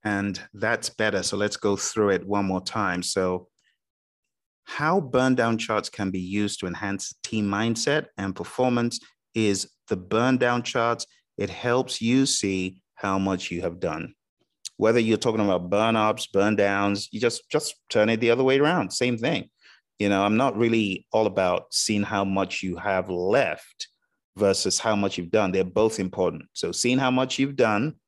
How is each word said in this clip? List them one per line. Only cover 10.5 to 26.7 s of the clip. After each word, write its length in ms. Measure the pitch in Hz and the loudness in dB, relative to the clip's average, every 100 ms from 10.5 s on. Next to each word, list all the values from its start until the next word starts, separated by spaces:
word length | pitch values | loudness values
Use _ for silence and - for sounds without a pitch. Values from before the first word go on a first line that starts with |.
| 123 | 0
charts. 440 | 123 127 117 117 - _ _ - | -2 0 0 -2 -6 _ _ -8
It 120 | 98 | -6
helps 520 | 92 123 123 127 - | -4 0 0 0 -2
you 240 | 113 131 135 | 2 2 2
see 560 | - 101 95 92 92 _ | 0 0 -2 -4 -8 _
how 240 | - 101 95 | -6 -2 0
much 320 | 98 92 - | 0 -2 -4
you 120 | 87 | -4
have 180 | 87 87 | -6 -4
done. 340 | 90 78 - _ _ _ _ _ - _ | -6 -6 -10 _ _ _ _ _ -20 _
Whether 240 | 107 120 | 4 4
you're 160 | 113 110 | 4 2
talking 240 | 123 110 | 2 0
about 300 | 101 92 87 | 2 0 0
burn 260 | 101 113 110 | 0 2 2
ups, 300 | 107 110 - | 2 0 -2
burn 300 | 98 101 107 | 0 2 2
downs, 520 | 101 101 101 101 - | 2 2 0 -2 -6
you 80 | 110 | -2
just, 300 | 120 - _ | -2 -2 _
just 240 | 147 - - _ | -4 -4 -12 _
turn 200 | 110 107 | 2 4
it 120 | 110 | 4
the 100 | 117 | 2
other 140 | 120 | 4
way 140 | 131 135 | 4 4
around. 320 | 147 175 92 | 2 2 -2
Same 260 | - 123 117 | -2 -2 0
thing. 320 | 127 143 - _ - - _ _ | -2 -4 -6 _ -20 -20 _ _
You 100 | 101 | 2
know, 140 | 98 | 2
I'm 140 | 101 107 | 2 2
not 200 | 135 104 | 2 2
really 500 | 117 113 104 92 _ | 2 2 0 -4 _
all 140 | 110 107 | 2 2
about 460 | 95 92 90 - | 2 2 0 -2
seeing 300 | - - 104 | -4 0 0
how 220 | 101 104 | 0 -2
much 380 | 98 98 92 - | 0 0 -2 -4
you 140 | 95 85 | -6 -4
have 320 | 101 95 90 | -2 -2 -2
left 800 | 90 90 120 107 76 - _ - _ _ _ _ - | -4 2 2 2 -4 -12 _ -18 _ _ _ _ 0
versus 420 | 101 95 - - | 2 2 0 0
how 180 | 113 104 | 0 2
much 200 | 101 98 | 0 -2
you've 140 | 85 | 0
done. 220 | 110 98 | 0 2
They're 120 | 92 | 0
both 340 | 92 107 110 110 | 0 2 2 2
important. 460 | 92 95 90 80 - | -4 0 -2 -2 -14
So 200 | - 87 | -8 -6